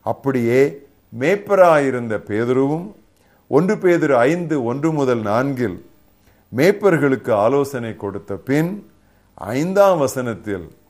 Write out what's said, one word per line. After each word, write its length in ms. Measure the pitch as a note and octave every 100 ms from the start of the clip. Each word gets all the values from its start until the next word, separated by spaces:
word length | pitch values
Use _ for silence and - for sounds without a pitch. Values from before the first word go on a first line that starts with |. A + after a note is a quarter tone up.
அப்படியே 840 | G#2+ A#2 C#3 C3 A#2 B2 C#3+ - - _ _ A2+
மேய்ப்பராயிருந்த 960 | C#3 G3 G3+ G3 F3+ D#3 C#3 B2 A#2+ G#2
பேதுருவும் 720 | - G#2 A#2+ B2+ C3+ D#3 G3+ - _ _ _ _ _
ஒன்று 280 | B2+ F#3
பேதுரு 380 | G3+ F3+ E3+ D3
ஐந்து 520 | B2+ B2 F3 E3+ D3+
ஒன்று 280 | A#2 C3 D#3+
முதல் 280 | D#3 C3 A#2
நான்கில் 680 | G#2+ A2 C3+ B2+ A#2 F2 - _ _ _ _ _ _ A2+
மேய்ப்பர்களுக்கு 760 | D#3+ G3+ G#3 D#3+ C#3+ C3 -
ஆலோசனை 640 | G#2+ G#2+ C#3 C#3 C3 A2+ G#2
கொடுத்த 380 | G2+ G2 -
பின் 560 | G2 - C#3 E3 G3+ - _ _ _ _
ஐந்தாம் 640 | - F#2+ B2+ E3+ F#3+ G3 F3
வசனத்தில் 760 | C3+ C3 B2 A2 G#2+ F#2+ D#2+ -